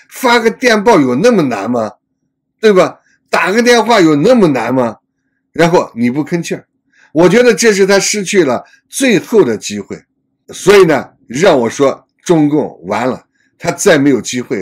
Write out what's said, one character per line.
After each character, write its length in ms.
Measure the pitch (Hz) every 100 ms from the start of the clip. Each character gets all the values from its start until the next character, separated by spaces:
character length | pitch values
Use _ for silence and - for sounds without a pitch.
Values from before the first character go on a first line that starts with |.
| _
发 280 | - 262 240
个 140 | 226
电 320 | - 247 220
报 160 | 202 208
有 160 | 131 123
那 160 | 220
么 100 | 226
难 280 | 143 110 104
吗？ 200 | 123 107 - _ _ _ _ _ _
对 120 | 220
吧？ 280 | 190 156 - _ _ _
打 220 | 170 170
个 100 | 208
电 220 | 240 240
话 180 | 214 226
有 140 | 165 147
那 180 | 170 254
么 140 | 180
难 240 | 131 113 131
吗？ 220 | 120 107 _ _ _ _ _
然 180 | - 170
后 180 | 170 123 113
你 160 | 120
不 140 | 131 143
吭 180 | 175
气 120 | 170 180
儿， 100 | - _ _ _ _
我 160 | 147 175
觉 120 | 208
得 120 | 247
这 200 | 196 233
是 140 | 196 190
他 100 | 196
失 240 | 196 214
去 220 | 185 202
了 200 | 151 117 - _ _
最 280 | - 269 190
后 280 | - 226 147
的 120 | 107
机 220 | - 104
会。 180 | 98 92 _ _ _ _ -
所 280 | - 160 202
以 60 |
呢， 240 | 175 139 101 _ -
让 320 | 120 190 147
我 120 | 117
说 360 | - 139 - _ _
中 260 | - 170 147
共 300 | 151 101 - 85
完 220 | 104 127
了， 160 | 104 _ _ _ _
他 140 | 165
再 260 | - - 156
没 120 | 139
有 120 | 127
机 200 | 101 123
会 180 | 120 113